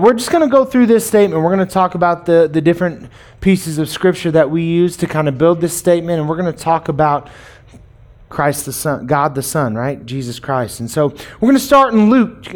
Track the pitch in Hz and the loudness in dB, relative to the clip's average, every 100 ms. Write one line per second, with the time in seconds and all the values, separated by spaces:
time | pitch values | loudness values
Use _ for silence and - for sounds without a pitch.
0 | 208 240 - 339 302 269 262 254 233 226 | 4 2 0 0 2 2 2 2 4 2
1 | 220 214 202 160 165 190 185 190 180 170 | 2 2 2 2 0 0 0 0 -2 0
2 | 175 170 175 165 160 156 156 170 180 151 | 0 0 2 2 2 2 0 0 -2 -6
3 | 135 - - - 190 185 165 156 151 - | -16 -20 -20 -4 0 0 0 -6 -6 0
4 | 185 165 170 160 147 165 165 170 175 - | 0 0 0 2 2 0 0 0 0 -2
5 | 170 156 147 131 165 175 170 - 180 175 | -4 -2 -2 2 2 2 -2 -2 0 0
6 | 170 170 151 165 180 151 170 160 - 143 | 0 -4 -2 -4 -4 -4 -2 -2 -2 0
7 | 151 143 - - - - - - - _ | 0 0 -6 -20 -20 -20 -20 -20 -20 _
8 | - - - - 147 143 143 - 156 139 | -20 -20 -12 -4 -2 -2 -8 -8 -6 -4
9 | 123 147 151 139 131 160 127 110 131 139 | -2 0 0 -4 -6 -2 -2 -2 -4 -6
10 | 117 135 120 117 - 131 117 - 117 156 | -10 -8 -8 -8 -6 -4 -4 -8 -6 -2
11 | 147 - - - 233 269 277 277 262 220 | -2 -4 -16 -2 2 2 4 4 4 4
12 | 214 254 220 - - | 4 4 2 -4 -18